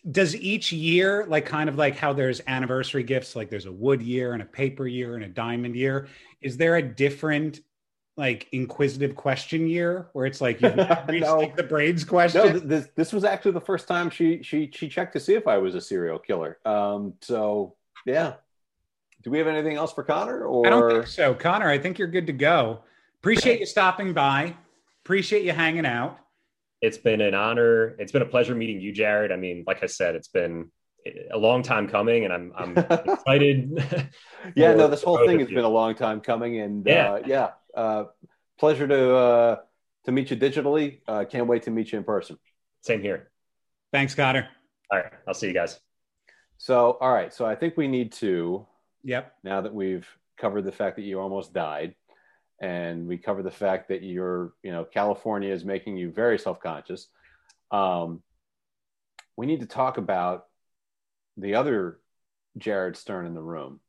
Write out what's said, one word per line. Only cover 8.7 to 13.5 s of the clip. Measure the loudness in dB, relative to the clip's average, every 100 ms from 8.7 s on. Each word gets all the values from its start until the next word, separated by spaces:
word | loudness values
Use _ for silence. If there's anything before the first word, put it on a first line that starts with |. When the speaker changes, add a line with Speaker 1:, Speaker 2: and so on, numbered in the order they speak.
| -2 -2 0 -4 -2
Speaker 1:
question | -2 -2 -4 -2 -2
year | 0 -2 -4 -8
where | -4
it's | -4 0
like, | -2 4
you've | 2 4
Speaker 2:
<laughs> | 2 2 2
Speaker 1:
reached, | -2 2
Speaker 2:
No. | 2
Speaker 1:
like, | 2 -2
the |
brains | -2 2 2 0
question? | 2 4 6 6
Speaker 2:
No, | 6
th-, | 4
this, | 0 -2 -2
this | -4 -2
was | 0
actually | 0 2 0